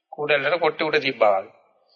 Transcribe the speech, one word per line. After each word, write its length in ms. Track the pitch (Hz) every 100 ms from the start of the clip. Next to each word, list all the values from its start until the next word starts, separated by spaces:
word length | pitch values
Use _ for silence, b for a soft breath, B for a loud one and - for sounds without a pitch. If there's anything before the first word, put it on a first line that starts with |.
| _
කූඩල්ලට 480 | - 147 147 135 170
කොට්ටේ 280 | 165 156 160
උඩ 140 | 151
තිබ්බා 320 | 135 127 107
වගේ. 220 | 95 98 - _ _ _